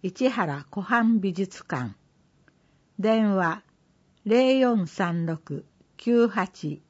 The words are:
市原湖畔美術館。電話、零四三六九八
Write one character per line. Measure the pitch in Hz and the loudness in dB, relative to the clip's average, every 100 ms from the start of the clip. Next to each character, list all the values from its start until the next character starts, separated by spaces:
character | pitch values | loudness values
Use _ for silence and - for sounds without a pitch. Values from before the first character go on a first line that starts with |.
市 | 185 180 254 | -10 -2 -2
原 | 247 175 143 143 | 0 -4 -4 -8
湖 | - | -10
畔 | 185 240 226 226 | -2 2 2 2
美 | 190 | 0
術 | 175 190 - - | -2 -6 -8 -8
館。 | 143 120 101 _ _ _ _ _ _ _ _ _ - | -6 -6 -10 _ _ _ _ _ _ _ _ _ -4
電 | 208 226 214 190 | 0 2 2 2
話、 | 170 170 - _ _ _ _ _ 208 | 0 -4 -12 _ _ _ _ _ 0
零 | 240 262 262 | 2 4 4
四 | 254 226 170 | 4 2 -2
三 | - 180 170 165 | -4 -2 -2 -4
六 | 160 - 143 - _ _ - | -6 -8 -12 -12 _ _ -8
九 | - 240 233 | 2 4 4
八 | 196 185 - 151 147 | 0 -4 -6 -10 -10